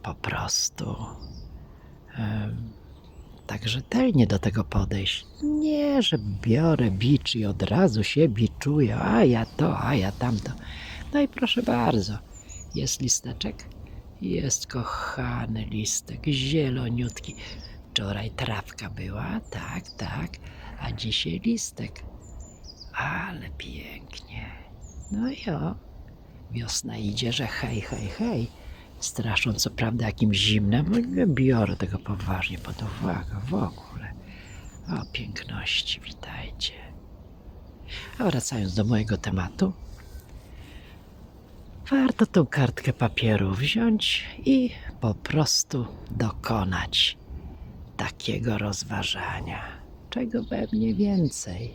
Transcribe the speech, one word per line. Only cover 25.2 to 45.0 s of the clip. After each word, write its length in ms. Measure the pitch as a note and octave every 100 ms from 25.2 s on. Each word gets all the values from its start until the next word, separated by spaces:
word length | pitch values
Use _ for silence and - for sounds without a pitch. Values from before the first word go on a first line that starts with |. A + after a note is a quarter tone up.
| A#3+
i 180 | C#4 -
o, 260 | D3+ D3+ - - - - - - - -
wiosna 460 | A#2 A2+ - A#2+ A2
idzie, 360 | G#2 G#2+ A#2+
że 140 | A#2+ A2
hej, 340 | - A#2+ A#2
hej, 260 | G2+ - G#2+
hej. 440 | - A#3 F3 A2+ - - - - -
Straszą 540 | - - A2+ G#2+ B2+
co 160 | G#2+ -
prawda 360 | - A2+ A#2 A2+
jakimś 320 | - A2 G2
zimnem, 480 | G2 G#2+ G2+ A2+ D#3
ale 80 | A3+
nie 260 | A#3+ C#4 A#3+
biorę 480 | C3+ C3 A#2+ G2+ F#2
tego 240 | F#2+ G2
poważnie 580 | - G2 F#2+ F#2 F2 F#2
pod 260 | - -
uwagę 520 | G#2+ - F#2 F2 F2 G#2 A2+
w 80 |
ogóle. 600 | F#3 A2+ - - - - - - - - - - - -
O, 240 | - -
piękności, 880 | - G#2 G#2 - G#2 F#2 - - -
witajcie. 720 | - - - - - - - - - - - - - - - - - - - - - -
A 40 |
wracając 520 | A3+ C3+ - B2 G2 F#2
do 100 | G#2+
mojego 320 | A2+ A2 G#2
tematu, 560 | - F#2+ F2+ - F#3+ F#3 - - - - - - - - - - - - - - - - - - - - -
warto 360 | C4+ C4 - A3
tą 200 | - C#3+
kartkę 480 | - B2+ - -
papieru 580 | - A#2+ - A#2 G#2 G2
wziąć 760 | G2 C#3+ A3+ A#3 A3 - - - - -
i 260 | C4+ B3 - - -